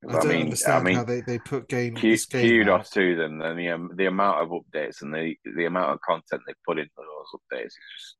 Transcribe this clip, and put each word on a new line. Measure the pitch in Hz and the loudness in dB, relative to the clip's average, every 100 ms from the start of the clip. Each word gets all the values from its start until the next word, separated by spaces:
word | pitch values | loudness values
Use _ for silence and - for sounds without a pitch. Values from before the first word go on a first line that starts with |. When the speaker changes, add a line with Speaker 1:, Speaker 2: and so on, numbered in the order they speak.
| - | -2
Speaker 1:
I | |
Speaker 2:
I | 78 | 0
Speaker 1:
don't | 78 | 2
Speaker 2:
mean, | 85 78 76 - | 2 0 0 2
I | 78 | 4
Speaker 1:
understand | |
Speaker 2:
mean, | 90 110 | 4 2
Speaker 1:
how | 113 | 0
they, | 123 | -4
they | 117 120 | -4 -6
put | - 139 117 | -4 -8 -4
game, | 123 123 117 | -2 -2 0
Speaker 2:
ku-, | 113 | 4
Speaker 1:
this | 110 - | 4 2
game | 131 117 | 2 6
Speaker 2:
kudos | 117 | 6
Speaker 1:
out. | 104 90 - | 6 4 2
Speaker 2:
to | - 92 87 | 2 2 2
them. | 80 78 | -2 -4
And | 80 85 | -6 -4
the, | 87 | -4
um, | 85 87 87 | -4 -6 -2
the | 95 | 0
amount | 95 101 82 | 2 2 2
of | 85 | 0
updates | 85 - 80 73 - | -4 -6 -6 -6 -8
and | 71 | -8
the, | 78 82 78 58 57 | -6 -6 -6 -10 -4
the | 85 | -2
amount | 90 85 | 0 -2
of | 73 | -2
content | - 82 _ 78 - | -2 -4 _ -10 -8
they | 71 - | -14 -6
put | 80 | -4
into | 73 _ | -6 _
those | 78 76 76 - | -16 -16 -16 -20
updates | _ 64 60 | _ -10 -10
is | - - - | -14 -20 -20
just | - - | -20 -20